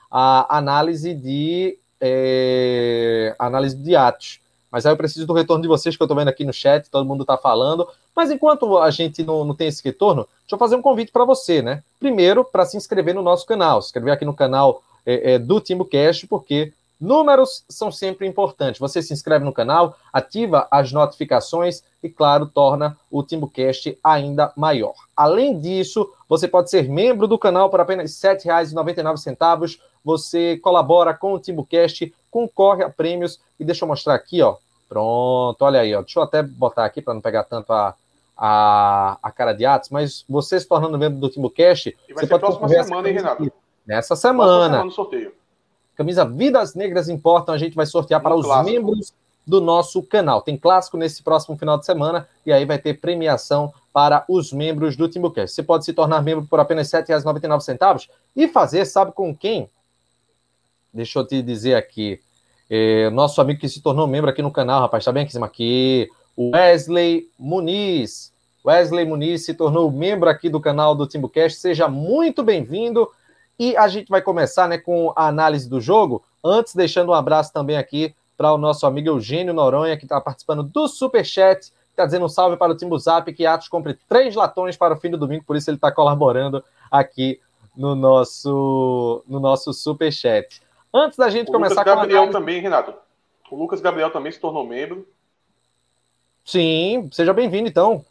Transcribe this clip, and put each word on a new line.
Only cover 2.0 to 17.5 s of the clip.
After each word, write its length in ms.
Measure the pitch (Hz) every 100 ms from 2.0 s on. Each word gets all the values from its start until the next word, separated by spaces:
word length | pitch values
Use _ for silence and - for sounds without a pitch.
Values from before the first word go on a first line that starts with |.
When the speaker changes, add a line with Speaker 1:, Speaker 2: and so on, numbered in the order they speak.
| 131 131 131 131 127 127 127 123 120 117 117 113 110 -
Speaker 1:
análise 380 | 120 131 139 135
de 180 | 147
atos. 460 | 170 127 - - - _ _ _
Mas 140 | 123 147
aí 80 |
eu 40 | 156
preciso 300 | 156 160 160
do 60 |
retorno 280 | 170 170 160
de 60 | 165
vocês, 280 | 156 165 151
que 40 |
eu 60 | 147
tô 80 | 147
vendo 140 | 143
aqui 160 | - 143
no 80 |
chat, 360 | - - 151 -
todo 160 | 139 135
mundo 200 | 139 135
tá 120 | 135
falando. 500 | 135 117 131 170 175 _ _ -
Mas 160 | 320
enquanto 460 | 277 302 294 226 190
a 120 | 160
gente 320 | 151 165 151
não, 200 | 160 156
não 100 | 147
tem 140 | 143 160
esse 160 | 151
retorno, 440 | 135 - 202 147 104 _
deixa 140 | - 202
eu 20 |
fazer 180 | 233 247
um 60 |
convite 300 | 277 233 226
pra 140 | 240 247
você, 360 | 262 - 160
né? 220 | 120 147 _ -
Primeiro, 440 | 269 220 180 208
pra 220 | 254 285 269
se 120 | 214
inscrever 360 | - 196 165
no 80 | 190
nosso 240 | 175 175 -
canal. 360 | 220 165 113
Se 60 | -
inscrever 260 | 123 120
aqui 120 | 143 147
no 80 |
canal, 480 | 143 135 135 139 - _ _ -
é, 280 | 123 127
é, 60 | 127
do 200 | 120 208
TimbuCast, 680 | - 185 185 143 151 170 -
porque 480 | 208 - 147 151 _ _ -
números 640 | 170 294 294 277 262